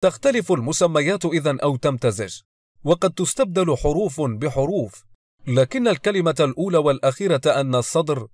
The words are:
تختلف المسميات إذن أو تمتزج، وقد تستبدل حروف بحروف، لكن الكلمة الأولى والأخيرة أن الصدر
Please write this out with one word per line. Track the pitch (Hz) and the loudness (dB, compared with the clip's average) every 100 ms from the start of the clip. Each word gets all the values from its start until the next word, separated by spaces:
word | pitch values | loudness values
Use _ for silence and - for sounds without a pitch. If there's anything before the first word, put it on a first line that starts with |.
تختلف | 190 - 277 240 190 | 0 2 0 0 0
المسميات | 170 117 170 175 156 147 196 | 0 0 0 2 2 0 0
إذن | 170 160 147 135 | 0 0 0 0
أو | 147 135 | -2 0
تمتزج، | 151 131 127 98 98 - _ _ _ _ | -2 0 0 -2 -6 -10 _ _ _ _
وقد | 139 170 190 | -2 2 2
تستبدل | - 180 - 262 175 180 135 | 0 -4 0 -2 0 0 0
حروف | 147 151 208 139 | 0 0 -2 -2
بحروف، | 143 110 147 131 139 202 110 - _ - _ _ - | -4 -2 -4 -2 -2 -2 -4 -10 _ -20 _ _ -2
لكن | 123 135 262 240 | 2 2 2 0
الكلمة | 185 - 196 165 143 | 0 0 0 0 2
الأولى | 147 127 190 175 | 0 0 0 2
والأخيرة | 151 131 139 127 196 151 151 | 2 2 0 0 0 0 2
أن | 131 135 | 2 2
الصدر | 127 117 165 151 139 107 | 0 0 -2 0 -2 -6